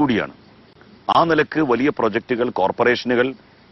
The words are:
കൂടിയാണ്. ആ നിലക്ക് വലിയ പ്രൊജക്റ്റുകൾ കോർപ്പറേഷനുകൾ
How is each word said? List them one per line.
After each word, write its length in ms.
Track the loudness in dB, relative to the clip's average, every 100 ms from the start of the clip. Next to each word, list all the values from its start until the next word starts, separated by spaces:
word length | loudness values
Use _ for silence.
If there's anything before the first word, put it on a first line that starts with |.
കൂടിയാണ്. 320 | 0 0 -4 -12 -20 -20 -20 -20 -20 -18 0 2
ആ 20 | 2
നിലക്ക് 320 | 2 0 0 0
വലിയ 200 | 0 0 0
പ്രൊജക്റ്റുകൾ 500 | -2 -2 -4 -4 -2 -2
കോർപ്പറേഷനുകൾ 680 | -2 0 0 0 0 0 0 -4 -20 -20 _